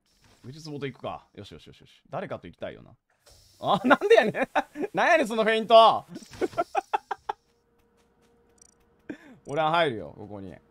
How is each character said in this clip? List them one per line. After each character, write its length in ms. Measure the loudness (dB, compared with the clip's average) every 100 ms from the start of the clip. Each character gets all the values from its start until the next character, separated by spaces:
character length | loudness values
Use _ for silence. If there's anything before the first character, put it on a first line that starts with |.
| _ _ _ _
武 80 | -20
術 180 | -18 -16
元 160 | -10 -10
行 80 |
く 60 | -10
か。 260 | -12 -12 _
よ 80 | -20
し 80 | -20
よ 80 | -20
し 80 | -20
よ 60 |
し 80 | -20
よ 60 | -20
し。 120 | _ _
誰 200 | -12 -10
か 100 | -12
と 80 | -14
行 80 |
き 40 | -14
た 100 | -14
い 40 |
よ 80 | -14
な。 120 | -20 _ _ _ _ -20 _ _
あ、 220 | -2 0
な 120 | 2 2
ん 20 | 6
で 60 |
や 100 | 4
ね 60 | 4
ん。 40 | 0 -4 -4 -6
<laughs> 240 | -6 -6
な 120 | 0 2
ん 20 |
や 80 | 2
ね 80 |
ん、 20 | 2
そ 80 |
の 80 | -2
フ 80 | 0
ェ 60 | 0
イ 40 |
ン 60 | 6
ト。 80 |
<laughs> 320 | 8 8 4 -4 -18 -18 -8 -6 -4 -4 -6 -4 -6 -8 -12 -12 -14 _ _ _ _ _ _ _ _ _ _ _ _ _ _ _ _ -20 -20 -20 -20 -8
俺 160 | -4
は 100 | 0
入 180 | 0 0
る 40 | -2
よ、 180 | -10 -16
こ 120 | -16
こ 120 | -16
に。 140 | -16 -18 _